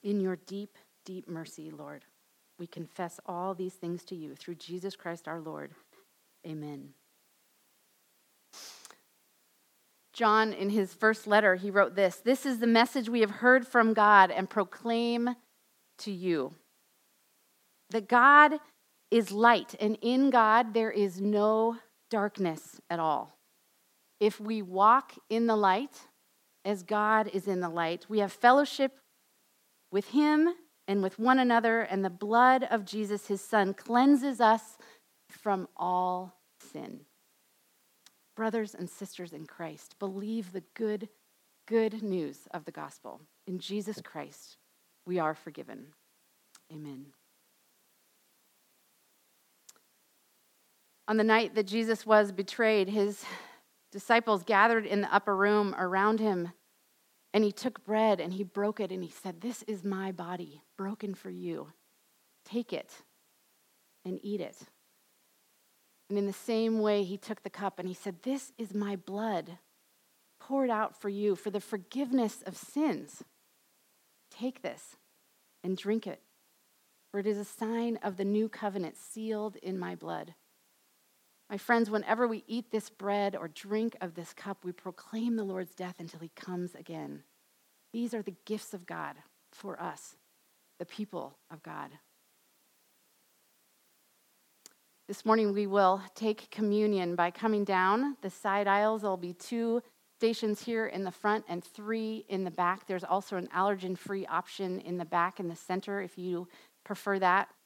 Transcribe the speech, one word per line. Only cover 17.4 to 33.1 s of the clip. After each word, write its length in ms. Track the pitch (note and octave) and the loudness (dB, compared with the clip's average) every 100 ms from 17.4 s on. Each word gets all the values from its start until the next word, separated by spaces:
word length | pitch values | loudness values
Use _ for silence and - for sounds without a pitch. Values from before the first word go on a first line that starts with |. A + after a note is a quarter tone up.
| _ _ _ _ _ | _ _ _ _ _
that 160 | A3+ G3 | -8 2
God 540 | A#3+ C4 D4 D4 D4 - _ _ _ _ | 6 10 10 10 6 -8 _ _ _ _
is 220 | A#3 G3 | 2 2
light, 420 | G3+ A#3 A3 - - | 4 6 6 0 -4
and 180 | G#3+ G#3+ | -4 -2
in 300 | A3+ B3+ C#4 | 0 2 4
God 420 | B3+ A3 A3 A#3 | 6 6 6 4
there 200 | A3 A3 | 0 0
is 280 | - G3+ F3+ | 0 -2 0
no 600 | G3+ G#3 G#3+ A3 A3+ A#3 - _ _ | 0 2 4 4 0 -2 -14 _ _
darkness 680 | A3 G3+ G3+ F3+ D#3+ - - _ | -4 -2 -2 -4 -4 -12 -20 _
at 120 | E3+ | -2
all. 360 | D#3+ C#3+ - _ _ _ _ _ _ _ _ _ | 0 0 -4 _ _ _ _ _ _ _ _ _
If 180 | G#3 - | 0 0
we 240 | G#3 A3 | -6 -6
walk 560 | F#3 F#3 G#3 B3+ - - _ | -4 4 6 6 2 -20 _
in 200 | A3 A#3 | 0 2
the 80 | G#3+ | 4
light, 500 | G3+ F#3+ C#4 - - _ _ _ _ _ | 4 4 -2 -12 -20 _ _ _ _ _
as 200 | F#3+ G3+ | -6 -6
God 420 | F3 G#3+ G#3+ A3 G#3+ | -2 0 4 4 2
is 220 | F#3+ F#3+ | -4 -2
in 100 | F#3 | -2
the 100 | F3 | -2
light, 400 | E3 E3 F3 - | -2 -2 -2 -2
we 120 | G#3+ | 0
have 120 | G3 | 0
fellowship 680 | - A#3+ C4+ C#4+ - C4+ - _ _ _ _ _ _ _ _ _ | 6 8 8 4 0 -2 -2 _ _ _ _ _ _ _ _ _
with 160 | F#3+ - | -4 0
him 440 | B3+ D4+ D4+ D#4+ F4 - _ - | 2 4 4 4 0 -12 _ -2
and 120 | G3 | 0
with 160 | F#3+ F#3+ | 0 0
one 220 | A#3+ C4 | 4 4
another, 420 | B3+ A#3 A#3 A3+ | 6 4 4 0
and 240 | A3+ G3 | 0 -2
the 60 | F#3+ | -2
blood 540 | F3 G#3 A3+ B3+ C4 | -4 0 6 8 6
of 200 | B3+ A#3 | 2 -2
Jesus, 440 | F#3+ G#3 G#3 | -4 -6 -4